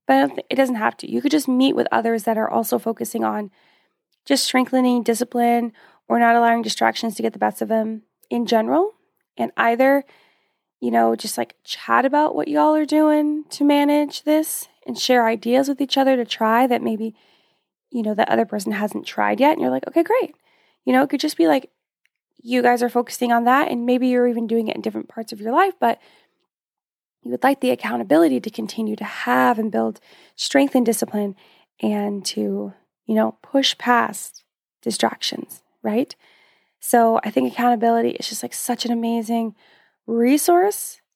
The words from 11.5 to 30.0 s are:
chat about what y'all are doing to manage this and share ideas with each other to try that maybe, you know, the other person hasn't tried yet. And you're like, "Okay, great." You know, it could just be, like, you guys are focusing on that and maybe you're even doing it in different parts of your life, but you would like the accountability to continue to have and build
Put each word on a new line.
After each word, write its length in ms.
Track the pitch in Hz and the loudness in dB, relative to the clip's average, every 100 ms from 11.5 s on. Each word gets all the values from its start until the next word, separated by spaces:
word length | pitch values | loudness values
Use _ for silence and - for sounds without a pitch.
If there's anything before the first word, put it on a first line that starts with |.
| _ | _
chat 420 | - - - 233 262 | -16 -10 0 2 2
about 300 | 294 302 - | 2 0 -2
what 120 | - | -2
y'all 280 | 294 302 311 | 2 2 2
are 100 | 302 | 2
doing 580 | 302 311 302 302 302 - | 2 2 2 0 -4 -8
to 120 | - | -2
manage 600 | 285 285 285 294 294 - | 2 4 2 2 0 -4
this 440 | 294 311 320 - - _ - | 0 0 0 -6 -12 _ -12
and 100 | 226 | -4
share 300 | - 247 226 | 0 2 2
ideas 400 | 226 226 254 277 | 0 0 0 0
with 120 | 269 | -2
each 160 | 277 - | -2 0
other 180 | 269 262 | 2 2
to 100 | 226 | 0
try 400 | - 220 226 254 | -2 2 2 2
that 140 | 240 | 0
maybe, 340 | 233 220 220 - _ _ _ _ _ _ _ | -2 -4 -6 -10 _ _ _ _ _ _ _
you 100 | 240 | -6
know, 120 | 214 | -2
the 160 | 208 - | 0 2
other 140 | 226 220 | 2 0
person 260 | 208 196 | -2 -4
hasn't 340 | 208 214 - - | -4 -4 -6 -8
tried 340 | - 208 208 | -2 0 2
yet. 140 | 277 | 2
And 80 | 311 | 2
you're 80 | 254 | 0
like, 180 | 262 - | -2 -2
"Okay, 160 | 330 | 0
great." 320 | 330 494 - - _ _ _ _ | 2 0 -2 -8 _ _ _ _
You 100 | - | 0
know, 80 | 254 | 2
it 80 | 269 | 2
could 100 | 269 | 0
just 180 | 302 - | -2 2
be, 100 | 330 | 2
like, 240 | 277 - _ _ _ _ _ _ _ | 2 0 _ _ _ _ _ _ _
you 200 | 233 247 | -4 2
guys 220 | 240 240 | 2 2
are 60 | 240 | 0
focusing 420 | 240 240 - 247 | -2 -4 -4 0
on 140 | 233 240 | 2 4
that 260 | 262 311 | 2 2
and 140 | 240 240 | -2 0
maybe 220 | 254 254 | 2 2
you're 200 | 247 247 | 2 2
even 200 | 233 226 | 0 -2
doing 200 | 226 220 | -2 -2
it 80 | - | -4
in 60 | |
different 260 | 214 208 - | -6 -8 -10
parts 240 | - 226 | -12 -14
of 80 | 208 | -10
your 100 | 214 | -2
life, 220 | 285 392 - | 2 2 2
but 200 | 240 - _ _ _ _ _ _ _ _ _ _ _ _ | -2 -2 _ _ _ _ _ _ _ _ _ _ _ _
you 80 | - | -10
would 100 | 123 | -2
like 200 | 254 277 | 0 0
the 100 | 247 | 0
accountability 680 | 123 214 - 196 311 330 254 | -2 -2 -4 2 4 4 2
to 80 | 220 | -4
continue 440 | 220 214 - 214 214 | -8 -8 -6 -6 -6
to 60 | |
have 540 | 208 - - 254 254 226 | -10 -8 -2 2 2 2
and 140 | 214 | -2
build 280 | 220 226 214 | -2 -4 -6